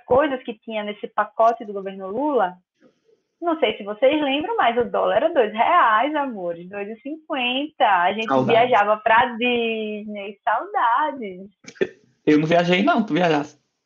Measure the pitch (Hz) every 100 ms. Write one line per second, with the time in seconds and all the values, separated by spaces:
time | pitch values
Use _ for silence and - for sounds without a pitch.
0 | - 247 302 254 - 220 - 220 208 208
1 | 220 - 208 - 226 233 214 202 196 196
2 | 190 214 302 262 185 180 _ _ _ _
3 | _ _ _ _ 339 320 233 214 202 208
4 | 262 302 285 277 359 466 254 233 220 196
5 | 185 196 311 320 214 214 247 349 254 214
6 | 277 302 277 214 175 170 180 202 202 226
7 | 269 311 _ 294 247 254 302 _ 240 185
8 | 180 208 220 131 131 226 247 226 208 214
9 | - 226 254 226 247 240 226 220 214 214
10 | 214 208 196 208 - 226 359 403 240 240
11 | 302 262 208 180 196 _ - - - -
12 | _ _ - 151 156 170 175 180 254 311
13 | 208 156 180 151 143 _ _ _